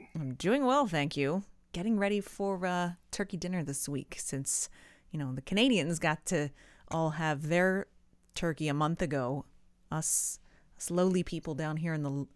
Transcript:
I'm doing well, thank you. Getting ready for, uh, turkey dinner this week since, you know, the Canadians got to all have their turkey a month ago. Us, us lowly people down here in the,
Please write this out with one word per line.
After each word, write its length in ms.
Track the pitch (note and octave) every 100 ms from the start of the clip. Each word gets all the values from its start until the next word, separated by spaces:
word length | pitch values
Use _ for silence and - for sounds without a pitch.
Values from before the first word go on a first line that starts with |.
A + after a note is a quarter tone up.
| - D#3+
I'm 180 | C3+
doing 320 | B2+ F3 C4+ B3+
well, 220 | C#4 A#3+
thank 280 | E3 C#3+ C#3+
you. 280 | C#3 F3+ G3 - _
Getting 260 | F3 G#3 G#3+
ready 200 | G3+ G#3
for, 460 | G3 - G3 F#3+ F#3
uh, 280 | F3+ F3 F3 _
turkey 260 | - G3+ F3
dinner 260 | F3 F#3
this 240 | C#3+ C#3 -
week 280 | C#3+ - -
since, 500 | - C#3 C#3 - - - - - _
you 80 | D#3
know, 120 | C3+
the 120 | C3
Canadians 560 | - F#3+ C4 G#3+ D3+ E3
got 260 | E3 D3+ -
to 240 | F3 D3 - - - -
all 220 | E3 D#3+
have 360 | D#3 D#3+ D3 D3+
their 380 | E3+ F#3 F#3+ - - _ _ _
turkey 340 | - E3+ D3 D3+
a 60 |
month 260 | C#3+ D3+ E3
ago. 460 | E3+ C#3 B2 C#3+ - - - _ -
Us, 480 | D#3 - - - - - - - -
us 140 | -
lowly 320 | F3 F#3 F#3
people 320 | - E3 -
down 240 | D3 D#3 D#3+
here 160 | E3
in 80 | D#3
the, 240 | C#3+ C#3 C3+